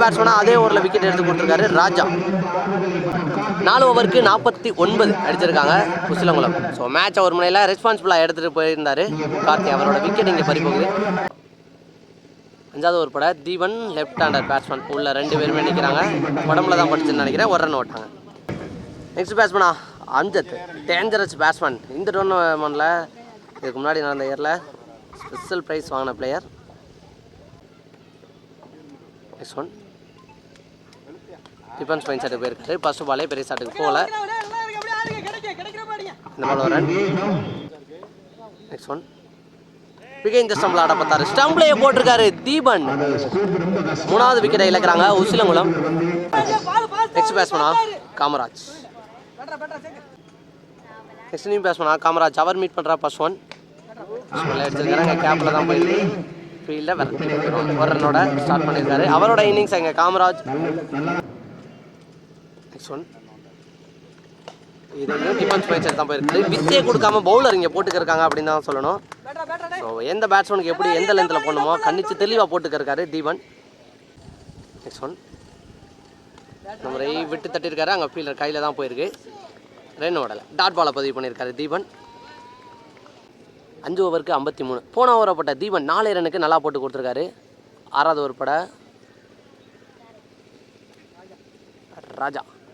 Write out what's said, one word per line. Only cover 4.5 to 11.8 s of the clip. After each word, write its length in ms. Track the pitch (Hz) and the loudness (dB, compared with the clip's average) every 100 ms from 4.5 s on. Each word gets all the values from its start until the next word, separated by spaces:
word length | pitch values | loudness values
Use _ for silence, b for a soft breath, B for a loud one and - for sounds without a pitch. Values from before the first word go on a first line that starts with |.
| - 254 165 | 0 -2 0
ஒன்பது 280 | 180 208 214 - - | 2 4 2 2 0
அடிச்சிருக்காங்க 460 | 156 175 156 143 185 208 - - | 0 2 4 4 4 2 -2 -4
உசிலங்குளம். 420 | 156 175 151 131 175 - 113 | 0 2 4 2 0 -4 -6
So, 80 | 123 151 | -2 0
மேட்சை 260 | 196 202 185 | 2 2 2
ஒரு 100 | 175 | 4
முனையில 280 | 175 190 196 | 2 4 4
ரெஸ்பான்சிபிளா 440 | 196 226 214 175 175 | 2 0 0 2 4
எடுத்துட்டு 320 | 165 165 165 151 | 4 2 -2 0
போயிருந்தாரு 460 | 160 156 147 139 202 156 151 185 160 | 0 0 0 0 -2 -2 -4 -2 2
கார்த்தி. 220 | 156 - 139 | 2 4 2
அவரோட 220 | 143 143 165 | 2 2 2
விக்கெட் 260 | 202 190 | 0 2
இங்க 120 | 170 147 | 2 2
பறி 120 | 147 151 | 0 0
போகுது. 200 | 139 160 196 208 175 143 - - - - - | 0 0 0 -2 -2 -4 -10 -20 -20 -20 -20